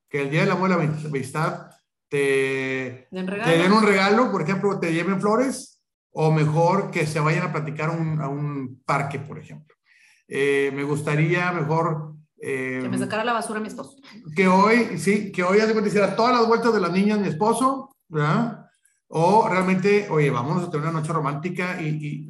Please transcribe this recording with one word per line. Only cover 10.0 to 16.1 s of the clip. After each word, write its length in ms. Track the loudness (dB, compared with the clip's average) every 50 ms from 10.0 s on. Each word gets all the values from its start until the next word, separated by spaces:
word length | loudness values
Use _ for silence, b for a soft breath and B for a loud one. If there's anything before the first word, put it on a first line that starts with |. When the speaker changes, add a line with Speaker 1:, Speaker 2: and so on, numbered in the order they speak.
| b b b b b
Speaker 1:
Eh, 460 | -8 -4 -2 0 2 2 2 2 0 -2
me 80 | -4
gustaría 720 | -4 -4 -4 -4 -2 -2 0 0 2 2 2 0 0 -2
mejor, 600 | -2 -2 -2 0 0 0 0 -2 -2 -4 -8 -12 -16 -20 -20 _ _ -12
eh, 400 | -8 -6 -6 -4 -4 -6 -6 -6
Speaker 2:
Que 60 | -4 -4
me 100 | -4 -4
sacara 260 | -4 -4 -4 -4 -2
la 80 | -2
basura 280 | -2 -4 -4 -6 -6 -8
mi 80 | -8 -8
esposo. 280 | -10 -14 -16 -16 -18 _ B B B B B -8 0
Speaker 1:
que 140 | 2 4 4
hoy, 500 | 6 6 6 6 6 4 2 0 -2 -2
sí, 320 | 0 2 2 2 0 -4
que 100 | -4 -2
hoy, 160 | 0 4 4 4
haz 60 | 4
de 60 | 4
cuenta, 160 | 2 2 0 2
hiciera 280 | 2 2 2 2